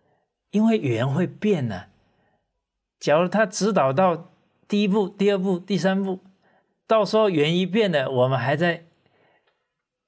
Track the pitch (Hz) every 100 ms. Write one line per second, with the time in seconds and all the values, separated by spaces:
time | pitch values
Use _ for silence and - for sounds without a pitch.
0 | _ _ _ _ _ 202 226 220 139 113
1 | 127 135 - - 214 180 123 92 - _
2 | _ _ _ _ _ _ _ _ _ _
3 | - 151 180 196 214 - 190 185 135 139
4 | 190 160 - _ _ _ - 208 208 208
5 | 185 - 196 202 185 175 175 196 190 190
6 | 190 185 - _ _ _ _ _ - 220
7 | 202 214 214 165 147 175 190 196 208 151
8 | 135 131 127 131 139 143 175 165 - _
9 | _ _ _ _ _ _ _ _ _ _